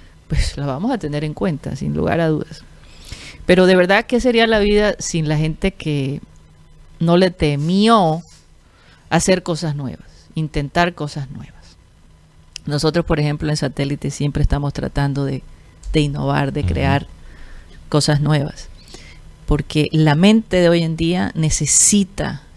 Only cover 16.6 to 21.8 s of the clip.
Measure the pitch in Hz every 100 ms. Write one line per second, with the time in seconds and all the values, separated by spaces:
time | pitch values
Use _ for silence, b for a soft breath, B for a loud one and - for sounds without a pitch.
16.6 | 143 139 139 185 180 - B B B B
17.6 | B B - 151 143 147 147 151 147 -
18.6 | - - B B B B - - - 147
19.6 | - 156 147 156 156 147 196 226 220 180
20.6 | 175 170 165 160 165 180 196 - 156 -
21.6 | 147 -